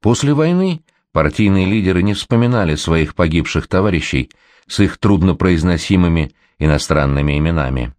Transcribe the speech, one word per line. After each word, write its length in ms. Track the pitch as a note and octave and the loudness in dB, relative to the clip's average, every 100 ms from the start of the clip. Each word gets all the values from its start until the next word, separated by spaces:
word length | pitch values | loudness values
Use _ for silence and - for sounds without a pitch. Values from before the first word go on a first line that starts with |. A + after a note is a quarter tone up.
После 340 | G#2+ A#2+ C#3 | 0 0 0
войны 480 | D3 D#3 F3 F#3 D#3+ _ _ _ | 0 0 0 -2 -4 _ _ _
партийные 540 | - D2+ - G#2 G2 F#2 | -2 -2 0 2 2 0
лидеры 360 | A2 F#2 F2+ | 0 0 0
не 120 | G2 | 0
вспоминали 600 | G2+ - A#2 A#2+ B2 F2+ D2 | -2 -2 0 2 0 -2 -2
своих 380 | - D#2+ D2+ | 0 0 0
погибших 520 | - F2 E2 D2+ - - | -2 0 0 -2 -4 -2
товарищей 640 | F#2 G2+ F2 - C#2 - _ _ _ _ | -2 0 -2 -2 -6 -6 _ _ _ _
с 140 | - | -2
их 180 | G2+ - | -2 0
труднопроизносимыми 1300 | - G2 F#2 D#2+ F#2 E2+ E2+ E2+ - F#2+ F2 E2 D2 _ _ _ | 0 2 2 2 2 2 2 -2 0 2 2 0 -2 _ _ _
иностранными 800 | D#2 D2 - D2+ C#2+ C#2 D2 D2 | 0 0 0 0 0 0 0 0
именами. 560 | D#2 E2+ C2 C2 A#1+ | 0 -2 -2 -4 -6